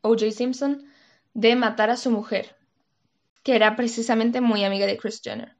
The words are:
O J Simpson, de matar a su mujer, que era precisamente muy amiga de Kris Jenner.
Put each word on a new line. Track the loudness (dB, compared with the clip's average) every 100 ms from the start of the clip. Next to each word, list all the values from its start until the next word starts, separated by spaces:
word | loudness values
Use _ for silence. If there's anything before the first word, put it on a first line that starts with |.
O | 2
J | 2 2
Simpson, | -2 -6 -2 -4 -4 -10 _ _ _ _
de | 2 2 4
matar | 0 0 0
a | 0
su | 0
mujer, | -2 -2 -6 -8 _ _ _ _ _ _ _ _ _
que | 0 4
era | 4
precisamente | 2 -4 -4 -2 0 2 2
muy | 2 2
amiga | 0 0
de | -2 -2
Kris | -8 -10
Jenner. | -12 -12 -14 _